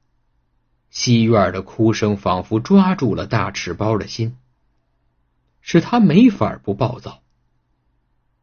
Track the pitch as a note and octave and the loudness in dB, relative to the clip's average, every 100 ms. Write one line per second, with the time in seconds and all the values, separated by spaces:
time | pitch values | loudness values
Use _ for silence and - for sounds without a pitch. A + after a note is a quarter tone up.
0 | _ _ _ _ _ _ _ _ _ - | _ _ _ _ _ _ _ _ _ -6
1 | B2+ A#2 A2+ A2 F2+ F#2+ - - A2 G#2+ | 0 2 4 2 0 -4 -8 -2 0 0
2 | G#2 G2+ F#2 F2+ - A2 B2 G3 F#3 F#3 | -2 -2 -2 -4 -4 -4 2 4 4 0
3 | B2 D#2+ F#2 A2+ G2 - - - G#2+ G#2+ | -2 -4 -2 -2 -2 -6 -10 -4 -2 -2
4 | - - A2+ - _ _ _ _ _ _ | -4 -8 -8 -8 _ _ _ _ _ _
5 | _ _ _ _ _ _ - E3+ - A#3+ | _ _ _ _ _ _ -2 0 2 2
6 | F#3+ E3+ B3 - G2+ - - - A2+ - | 4 6 4 4 -4 -4 -8 -4 -4 -4
7 | - - _ _ _ _ _ _ _ _ | -16 -20 _ _ _ _ _ _ _ _
8 | _ _ _ _ | _ _ _ _